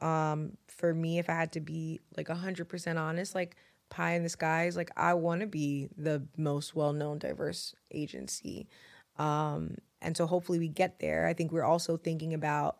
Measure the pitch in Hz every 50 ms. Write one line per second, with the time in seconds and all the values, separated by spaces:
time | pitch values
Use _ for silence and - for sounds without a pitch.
0 | - 160 160 160 156 156 151 151 156 - - - _ - - - - 170 165 165
1 | 165 165 165 170 170 170 165 165 165 160 - 165 151 151 156 165 160 160 160 -
2 | _ _ - - 151 - 165 175 180 190 190 170 170 - - 180 165 170 165 165
3 | 156 156 160 170 190 196 - 185 180 175 - _ - _ _ _ _ - - -
4 | 170 170 170 170 170 170 - - 160 160 160 165 170 175 175 175 170 - - -
5 | - 170 175 175 165 170 170 175 214 214 190 151 147 143 143 139 139 - - -
6 | 147 156 151 147 135 151 - 160 156 147 143 143 147 - - 156 151 147 147 151
7 | 151 147 147 151 - - - 139 - 151 175 170 - - - _ _ - - 151
8 | 151 - - - 65 - - - - - - - - - - - - - - -
9 | - _ _ 147 151 151 147 151 151 151 147 156 160 160 - - - _ _ -
10 | - 165 165 - 170 156 180 180 175 - 180 170 170 160 147 - 185 180 - -
11 | - 156 151 160 165 165 170 - 170 156 160 165 135 120 165 170 170 - 165 165
12 | - 170 160 160 156 160 160 156 151 151 147 147 147 151 - -